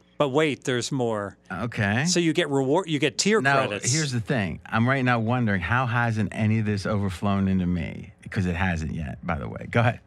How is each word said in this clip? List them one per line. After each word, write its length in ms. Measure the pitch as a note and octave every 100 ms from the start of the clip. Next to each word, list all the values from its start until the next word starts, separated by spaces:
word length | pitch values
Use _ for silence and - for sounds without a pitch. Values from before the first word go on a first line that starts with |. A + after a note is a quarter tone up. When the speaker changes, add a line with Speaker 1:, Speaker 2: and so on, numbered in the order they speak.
| _ -
Speaker 1:
But 140 | D3
wait, 340 | C3+ D#3 A#2+
there's 260 | - B2 -
more. 440 | C#3 A#2 G#2+ G2+ - _
Speaker 2:
Okay. 540 | F2 A#2+ A#2 G2+ A2+ E3
Speaker 1:
So 140 | F3+
you 120 | E3
get 160 | D3+ D3+
reward, 400 | C#3 C3+ E3 E3
you 100 | D3
get 200 | C#3+ -
tier 220 | G3 G#3+
Speaker 2:
Now, 260 | C#3 C#3 G#2
Speaker 1:
credits. 260 | G2+ A#2+
Speaker 2:
here's 200 | D3+ D3
the 80 | B2
thing. 400 | - C3 F2+ - -
I'm 220 | A2+ A#2+
right 160 | C#3
now 140 | B2+ A#2+
wondering, 420 | A2 B2 A2 G2
how 260 | E2+ A#2+ B2+
hasn't 440 | A#2+ A#2 A2 G2+
any 240 | - G#2+ A2
of 80 | G#2+
this 200 | G2+ F#2
overflown 600 | G#2 G2 F2+ G#2 G2 G2
into 180 | F#2+ F2+
me? 460 | F2 A#1 - - -
Because 240 | - G#2 F2+
it 80 |
hasn't 400 | E2 F#2 E2 D#2
yet, 300 | E2 C#2 - -
by 120 | D2
the 100 | A1+
way. 180 | - -
Go 100 | A#2
ahead. 200 | A#2 G2+